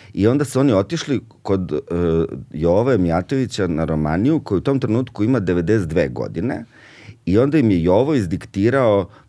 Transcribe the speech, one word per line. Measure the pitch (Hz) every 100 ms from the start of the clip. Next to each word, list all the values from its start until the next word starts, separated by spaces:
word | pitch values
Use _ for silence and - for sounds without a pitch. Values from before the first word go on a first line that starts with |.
| -
I | - 104
onda | 143 131
su | 127
oni | 139
otišli | 95 98 165 - 117 - -
kod, | - 98 87
e, | 76 - 85 85 82 67 65 -
Jove | 76 85 95 127 113
Mijatovića | 85 85 87 135 123 - 92
na | 78 80
Romaniju, | 78 76 85 127 160
koji | - 92
u |
tom | 139 135
trenutku | 127 113 127 -
ima | 110 127
devedeset | 92 87 85 110 82
dve | 82 69
godine. | 64 53 78 117 196 233 - - - - - -
I | 104
onda | 139 156
im | 113
je | 92
Jovo | 82 98 139
izdiktirao, | 139 90 95 - 98 110 135 120 101 85 -